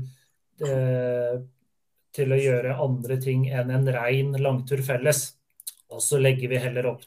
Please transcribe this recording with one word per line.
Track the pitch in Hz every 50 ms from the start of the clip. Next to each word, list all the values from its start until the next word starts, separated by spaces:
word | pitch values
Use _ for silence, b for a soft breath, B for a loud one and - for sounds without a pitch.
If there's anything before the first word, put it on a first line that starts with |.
| 131 B B B B B B B _ _ _ -
eh, | 156 139 135 131 131 127 127 123 123 123 123 123 120 120 123 127 127 131 _ _ _ _ _ _ _ _ _ _ _ _ -
til | 147 135 131 135
å | 135
gjøre | 139 135 123 120 123 127 123 - 147
andre | 131 127 127 - 131 131 127
ting | 131 135 131 131 131 131
enn | 131 123 123 127 131
en | 131 135 131 127 120
ren | 117 123 131 135 135 139 139 131
langtur | 139 135 127 123 - - 139 131 127
felles. | 143 127 123 131 151 147 - - - - _ _ _ _ - - - - _ _ -
Og | - 113
så | - - 147 135 131
legger | 135 131 123 123 123 127
vi | 120 127
heller | 123 120 123 123
opp | 123 117 - -